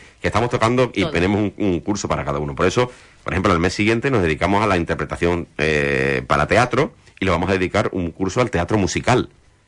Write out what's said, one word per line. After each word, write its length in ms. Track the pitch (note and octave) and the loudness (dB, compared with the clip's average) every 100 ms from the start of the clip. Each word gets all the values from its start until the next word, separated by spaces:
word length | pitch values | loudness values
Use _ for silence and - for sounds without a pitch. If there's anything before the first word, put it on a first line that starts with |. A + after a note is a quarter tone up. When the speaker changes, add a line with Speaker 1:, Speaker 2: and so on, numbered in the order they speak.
| - - | -12 -8
Speaker 1:
que 60 | F2+ | -4
estamos 220 | G#2 A#2 | -2 -2
tocando 420 | A#2+ A2+ B2+ A#2+ | 0 0 2 0
y 80 | - | 0
Speaker 2:
Todo. 80 | E2+ | -2
Speaker 1:
tenemos 280 | E2 F#2 G2+ | 0 0 2
un, 140 | G#2 - | 0 -2
un 220 | G2+ E2+ | -2 0
curso 280 | - G2+ E2+ | -2 -4 -2
para 160 | D2+ C#2+ | -4 -2
cada 140 | C#2+ | -4
uno. 140 | D2 C#2 | -4 0
Por 100 | - | 0
eso, 260 | - B2 - - - | 2 0 -4 -20 -14
por 80 | - | -6
ejemplo, 200 | - G2+ | -2 2
el 60 | E2+ | 2
mes 140 | F#2 | 2
siguiente 380 | - G#2 A#2 C#3 | 0 0 2 0
nos 100 | A#2+ | 2
dedicamos 400 | E2+ C#2+ F2 G2+ | 2 0 0 2
a 60 | G#2+ | 2
la 80 | F2+ | 0
interpretación, 720 | E2 D2+ D2 - F2 F2 D#2+ - | 0 -4 -6 -2 0 0 -4 -4
eh, 680 | D#2 D2+ C#2+ C2+ C2+ C2+ C2+ | 0 0 0 0 0 -2 -2
para 180 | D2 - | 0 2
teatro 480 | G2 B2 A#2+ E3+ - - - | 2 2 0 -2 -6 -20 -4
y 60 | F#2 | -2
le 60 | |
vamos 180 | E2+ F2+ | 0 0
a 40 | |
dedicar 360 | F#2+ F2+ G2 - | 0 0 0 -2
un 180 | F#2+ E2+ | -2 -4
curso 300 | - F#2 B2 | -4 -4 0
al 100 | B2 | 0
teatro 260 | E2+ F2 A2 | 0 0 0
musical, 520 | F2+ D#2+ C#2+ A#2+ - - _ _ | 0 0 2 2 0 -8 _ _